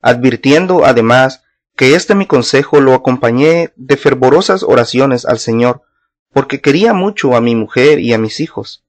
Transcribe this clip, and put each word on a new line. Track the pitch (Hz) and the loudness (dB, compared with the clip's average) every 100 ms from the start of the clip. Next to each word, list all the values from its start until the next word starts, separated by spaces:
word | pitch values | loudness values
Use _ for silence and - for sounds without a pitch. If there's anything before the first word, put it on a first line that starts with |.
advirtiendo | 120 123 127 117 139 147 180 180 139 | 0 0 0 0 0 0 2 2 2
además | 120 113 127 131 - _ _ _ - | 2 2 2 2 -4 _ _ _ -2
que | 131 165 | 2 2
este | - | 0
mi | 202 196 | -2 0
consejo | 135 120 135 139 147 | -2 0 -2 2 2
lo | 135 | 4
acompañé | 127 131 127 117 120 151 170 165 _ | 2 0 -2 -2 0 2 0 -2 _
de | 131 135 | -4 0
fervorosas | 147 127 127 156 196 190 | 0 0 2 2 0 -2
oraciones | - 123 117 127 139 123 - | 0 0 0 0 0 -2 -2
al | 110 | -4
Señor, | - 113 120 123 _ _ _ _ _ | -2 -2 -2 -4 _ _ _ _ _
porque | 139 135 139 | -4 -4 -4
quería | - 151 220 | 0 2 2
mucho | 202 196 202 139 120 | 0 -2 -2 -2 0
a | |
mi | 117 113 | 0 -2
mujer | 107 - 143 147 | -2 0 2 2
y | 120 | 0
a | 113 | -2
mis | 110 - | -4 -6
hijos. | 160 - 107 - | -10 -10 -14 -20